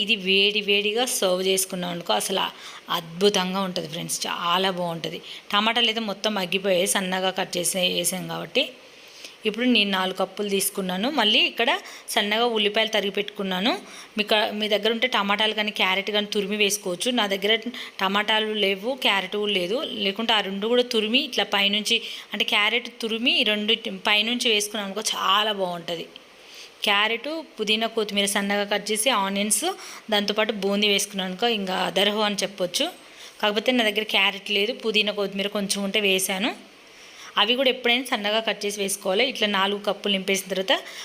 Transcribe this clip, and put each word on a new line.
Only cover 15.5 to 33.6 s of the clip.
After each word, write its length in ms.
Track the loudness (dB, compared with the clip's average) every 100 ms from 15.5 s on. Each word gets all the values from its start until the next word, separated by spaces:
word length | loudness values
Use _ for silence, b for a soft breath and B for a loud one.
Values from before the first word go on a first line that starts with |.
| 0
కానీ 120 | -2 0
క్యారెట్ 320 | 2 0 0 0
కానీ 120 | 0
తురిమి 240 | -2 0 2
వేసుకోవచ్చు. 480 | 2 0 -4 -4 0 0
నా 80 | 0
దగ్గర 220 | 0 2 0 -2 B B -4
టమాటాలు 520 | 0 2 2 2 2 0 0
లేవు, 240 | 0 -4 -2 2
క్యారెట్ 300 | 2 0 -2
కూడా 120 | -2 0
లేదు, 180 | 0 -2 -4 -4 -2
లేకుంటే 280 | -2 0
ఆ 60 | 2 0
రెండు 180 | -2 2
కూడా 120 | 2 2
తురిమి 280 | 0 2 0 0
ఇట్లా 160 | -2 0 2
పైనుంచి, 460 | 2 2 0 0 B B B
అంటే 120 | -4 0 2
క్యారెట్ 340 | 4 2 -2 -6
తురిమి 320 | -4 0 2 2
ఈ 20 | 2
రెండు 240 | 2 2 0 -2 -4 2
పైనుంచి 400 | 4 2 0 2
వేసుకున్నాం 320 | 2 0 -4 -6
అనుకో 140 | -4 -4 0
చాలా 360 | 2 4 2 0
బాగుంటుంది. 460 | -2 -4 -6 -8 -8 -16 -20 B B B B -4 2
క్యారెట్, 420 | 4 4 0 -4 -8 -8 -4
పుదీనా, 320 | 0 2 0
కొత్తిమీర 380 | -2 -2 0 0
సన్నగా 380 | 0 0 0 0
కట్ 200 | -2 0
చేసి 180 | 0 2
ఆనియన్స్, 560 | 2 2 0 0 0 0 -4 B B -2
దాంతోపాటు 420 | 0 2 2 0 0
బూందీ 240 | 0 2 2
వేసుకున్నాను 360 | 2 0 -4 -6
అనుకో 160 | -2 0 0
ఇంకా 160 | -2 -2 0
అదర్హో 320 | 2 2 2 0
అని 80 | 0
చెప్పొచ్చు. 420 | -4 -2 -2 0 -2 -4 B B B -2
కాకపోతే 300 | 0 2